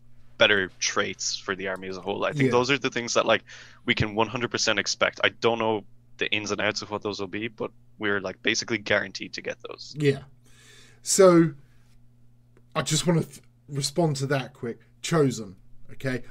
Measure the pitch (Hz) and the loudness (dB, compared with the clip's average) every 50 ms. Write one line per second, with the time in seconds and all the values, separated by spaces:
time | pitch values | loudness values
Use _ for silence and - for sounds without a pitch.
0 | - - - - - - - - 113 104 104 98 95 87 - - - - - 104 | -20 -20 -20 -20 -20 -10 2 4 4 6 6 4 0 -2 -4 -6 -6 -2 -2 -2
1 | 104 98 95 - - - - - - - 95 90 95 95 92 95 95 92 95 92 | -2 -2 -4 -8 -6 -6 -6 -6 -4 -6 -6 -4 -6 -6 -6 -6 -8 -10 -10 -8
2 | 87 98 101 101 98 92 156 143 131 127 120 123 127 123 143 135 - 131 - 120 | -6 -6 -4 -2 -2 -2 0 0 2 2 4 2 2 2 0 0 -2 -4 -4 -4
3 | 120 117 - 113 - 120 110 98 - - - - - - - - - 120 117 - | -4 -2 0 0 2 2 2 0 0 -6 -18 -20 -20 -20 -20 -6 -2 0 0 0
4 | 117 107 101 107 113 107 113 123 120 113 - 113 - 113 107 101 95 - - - | 0 0 0 0 -2 0 -2 -4 -4 -4 -2 0 0 2 2 2 0 -2 0 0
5 | 98 90 - - 101 101 - - - 113 117 113 110 110 110 104 101 - - - | 0 0 2 0 0 0 0 0 0 2 2 2 0 0 0 -2 -4 -8 -16 -20
6 | _ - - - - - 104 107 104 95 104 98 101 107 107 - 107 98 104 101 | _ -18 -8 -6 -4 -2 -2 -2 -2 -4 -4 -2 0 -2 -2 -2 -6 -8 -8 -6
7 | - 107 98 95 101 90 90 104 110 - - - - 104 - - - - - - | -6 -6 -6 -6 -6 -8 -6 -8 -8 -8 -8 -8 -10 -10 -10 -14 -20 -20 -10 -4
8 | 107 101 101 101 92 92 92 - - 107 - - - - 117 104 101 - 104 101 | -2 -2 0 0 -2 -6 -8 -2 0 0 0 0 0 -2 -4 -4 0 0 0 0
9 | 95 98 - - 110 - - - - - - - - - - - - - - 147 | 0 -2 -8 -12 -12 -12 -12 -10 -8 -8 -10 -10 -12 -14 -14 -16 -16 -16 -8 -2
10 | 151 139 135 - - - - - _ - - - - - - - - - - - | 0 0 0 0 -4 -16 -20 -20 _ -20 -20 -20 -20 -20 -20 -20 -20 -20 -20 -12
11 | - - - - 190 180 175 165 165 156 139 - - - - - - - - - | -6 0 6 8 8 10 10 8 6 4 2 -6 -16 -20 -20 -20 -20 -20 -20 -20
12 | - - _ _ - - - - _ _ _ - - _ - 156 143 - 156 - | -20 -20 _ _ -20 -20 -20 -20 _ _ _ -20 -20 _ -6 -4 -2 0 0 2
13 | - 175 170 156 - - - - - - _ _ _ - 147 139 139 - - 180 | 2 4 2 2 0 -2 -8 -20 -20 -20 _ _ _ -10 -6 -4 -4 -2 0 2
14 | 170 156 139 135 139 131 143 131 123 - - - 127 117 110 - - _ _ _ | 2 2 2 0 -2 0 0 -2 -2 -6 -10 -8 -8 -8 -8 -10 -14 _ _ _
15 | - - 175 160 143 131 110 113 104 95 95 - - - - - - - - - | -4 2 4 4 4 4 2 -2 -6 -12 -14 -18 -20 -20 -18 -14 -14 -14 -10 -8
16 | - 131 127 123 - - | -6 -4 -4 -6 -8 -10